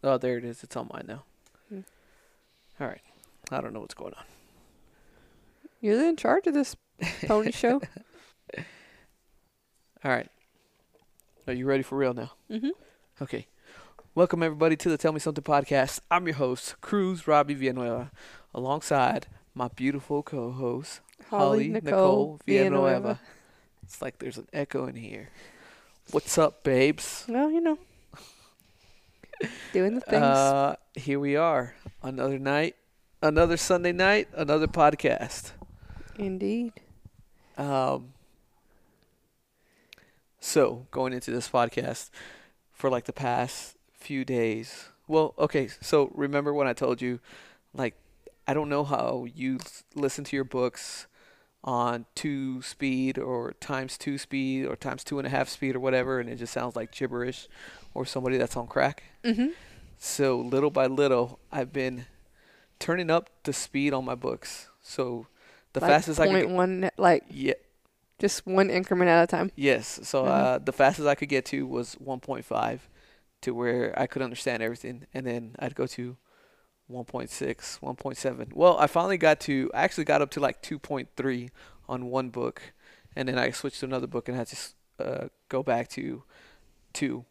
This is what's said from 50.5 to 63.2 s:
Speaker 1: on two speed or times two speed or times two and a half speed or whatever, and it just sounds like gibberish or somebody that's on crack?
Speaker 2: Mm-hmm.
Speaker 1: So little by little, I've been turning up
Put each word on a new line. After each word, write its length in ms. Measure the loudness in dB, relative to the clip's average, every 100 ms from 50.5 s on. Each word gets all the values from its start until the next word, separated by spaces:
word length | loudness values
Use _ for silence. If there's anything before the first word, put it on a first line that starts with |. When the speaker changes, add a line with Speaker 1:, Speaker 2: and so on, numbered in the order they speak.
| 0 -2 -2 -14 -14 -16 _ _ _ _ _
Speaker 1:
on 420 | -4 0 0 -2 -6 -8
two 460 | -4 -4 -4 -6
speed 560 | -10 -6 -2 0 0 -2
or 340 | -4 -4 -6 -10
times 380 | -6 -6 -6 -8
two 200 | -8 -8
speed 480 | -6 -4 -2 -2 -4
or 120 | -6
times 260 | -8 -8
two 140 | -6 -6
and 100 | -2
a 20 |
half 200 | -2 -2
speed 260 | -2 -4 0
or 40 |
whatever, 380 | 2 2 2 -2
and 100 | -4
it 60 | -8
just 160 | -8
sounds 220 | -6 -4 -6
like 140 | -10
gibberish 560 | -6 -4 -4 -6 -6 -14 -20 -20 -20 -14
or 120 | -8 -6
somebody 320 | -4 0 0
that's 180 | 0 -2
on 120 | -4
crack? 360 | 2 2 0 -18 -8 -2
Speaker 2:
Mm-hmm. 220 | 0 0 -2 -16 -20 -20 -14
Speaker 1:
So 420 | -10 0 2 2
little 300 | 2 2 2
by 160 | 4 2
little, 540 | 4 4 4 2 -4 _
I've 220 | -6 -4
been 320 | -4 -4 -6 -14 -20 -20 _ _ _ _ _
turning 300 | -4 -2 2
up 200 | 2